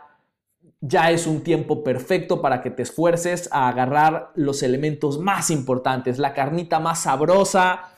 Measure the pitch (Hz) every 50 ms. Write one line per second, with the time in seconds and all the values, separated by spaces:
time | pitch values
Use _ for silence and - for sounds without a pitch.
0 | - - _ _ _ _ _ _ _ _ _ _ _ _ _ - - 131 127 180
1 | 160 170 170 165 165 160 156 147 - 165 160 151 - - 151 123 - 135 127 123
2 | - - 185 180 170 - 180 147 139 139 127 123 - 123 - - 120 - - -
3 | 160 170 170 170 170 180 175 170 170 - - 143 131 127 120 123 127 127 143 147
4 | 151 156 160 160 - - - - 147 139 139 139 147 127 127 135 151 156 151 147
5 | - 143 139 147 175 196 196 170 165 - 170 143 127 131 127 127 - 135 131 127
6 | 127 131 120 127 143 139 - 139 135 139 156 170 170 160 175 156 160 165 160 -
7 | - 160 135 135 151 156 180 196 196 190 - 190 180 185 180 180 - - -